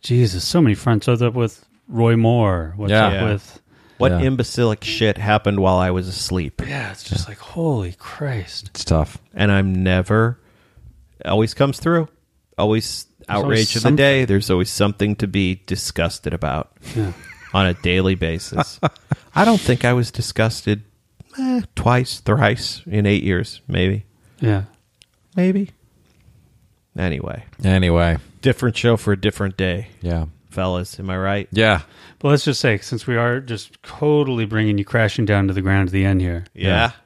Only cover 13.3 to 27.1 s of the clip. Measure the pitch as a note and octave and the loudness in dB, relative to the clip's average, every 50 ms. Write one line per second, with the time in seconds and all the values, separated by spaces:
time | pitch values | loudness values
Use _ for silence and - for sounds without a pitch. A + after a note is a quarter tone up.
13.3 | G#2 G#2 F#2+ - A2 A2 A2 G#2 - A#2 A2 B2 D3 C#3+ C#3 C#3 C#3 C3+ C3 A#2 | -4 -2 0 2 2 2 2 0 -2 0 2 2 4 6 4 4 4 2 2 2
14.3 | G2 G2 G2+ - F#2+ F2+ F#2 - - - A2 G2+ G#2 - G2+ G#2 G#2 - - G2 | 2 0 2 2 0 0 0 -2 0 0 0 0 0 0 -2 -2 0 -2 -4 -2
15.3 | F2 G2+ F#2+ F#2 F#2 F#2 _ - F#2 F#2 - - - - E2+ E2+ - - - D2+ | 0 0 0 0 -2 -6 _ -8 -6 -6 -6 -8 -4 -4 -4 -4 -4 -6 -8 -6
16.3 | D#2+ E2 - D2 C2+ D#2 - _ _ _ - - - A2+ G#2+ F#2 F2+ - - - | -6 -4 -4 -4 -4 -4 -6 _ _ _ -20 -10 -6 -4 -4 -4 -6 -12 -18 -20
17.3 | - - - - - G2+ F#2+ F2+ F2 - - F2+ F2 F#2 F#2 F#2 F#2 F#2 F#2 E2 | -20 -20 -18 -4 0 2 2 2 0 0 -2 0 2 2 2 2 0 0 -2 -4
18.3 | E2 E2 - - - - - - - - - D#3 _ _ _ _ - - _ _ | -4 -6 -8 -8 -4 -4 -4 -4 -6 -4 -4 -4 _ _ _ _ -6 -6 _ _
19.3 | - - G3 A3+ A3+ F#3+ - - B2+ A#2 - A#2+ B2 B2 A#2+ - - - A2+ - | 0 2 4 4 4 2 2 0 0 2 2 2 2 2 0 -2 -4 -8 -8 -6
20.3 | - - A2+ A2+ A2 - - - G#2+ G#2 G#2+ _ _ _ _ _ _ _ - _ | -2 0 0 0 0 -4 -2 -2 -2 -2 -4 _ _ _ _ _ _ _ -20 _
21.3 | - - C4 B3+ B3+ B3 - - _ - - A#2 B2 B2+ B2+ - - - _ A#2+ | -8 -4 -2 -2 -2 -2 -4 -6 _ -2 0 2 2 2 0 -2 -8 -6 _ 0
22.3 | G#2+ - A#2 G#2+ A#2 - - - - - - E3+ G2+ G#2 G2+ G2+ G#2 F#2+ - G2 | 2 2 2 2 2 0 -6 -10 -10 -12 -10 -4 -2 0 2 2 2 2 2 0
23.3 | F#2 F2+ G#2 - - - _ - F#2 F2 F2+ F#2+ G2 G#2 - _ _ _ _ _ | -2 -2 -2 -6 -12 -20 _ -4 -2 0 0 0 0 -4 -6 _ _ _ _ _
24.3 | _ _ - A2+ G#2 G2 G2 - _ _ _ _ _ _ - _ _ _ _ _ | _ _ 0 0 0 0 -2 -8 _ _ _ _ _ _ -20 _ _ _ _ _
25.3 | _ F#3 F3+ F#3 F#3+ G3 G3+ - _ _ _ _ _ _ _ _ _ _ _ - | _ 0 2 2 2 0 -2 -4 _ _ _ _ _ _ _ _ _ _ _ -20
26.3 | _ _ _ _ _ _ _ _ _ _ _ _ _ - F#2+ F2+ | _ _ _ _ _ _ _ _ _ _ _ _ _ -6 -4 -4